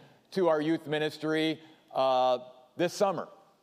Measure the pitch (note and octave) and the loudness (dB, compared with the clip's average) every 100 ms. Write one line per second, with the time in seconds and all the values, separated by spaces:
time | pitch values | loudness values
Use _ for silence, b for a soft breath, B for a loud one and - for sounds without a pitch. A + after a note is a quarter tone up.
0 | B B B F#3+ E3+ D#3 D3+ E3 C#3 D3+ | B B B 0 2 2 0 -2 -2 -4
1 | D#3 D3+ D#3 D#3 D#3+ D#3 B B B C3+ | -4 -4 -2 0 0 -2 B B B -2
2 | C3 B2+ B2+ B2 - - - - E3+ - | 2 2 2 0 -4 -20 -18 -4 -2 0
3 | G3 D#3 F2 - _ _ | 0 0 -8 -14 _ _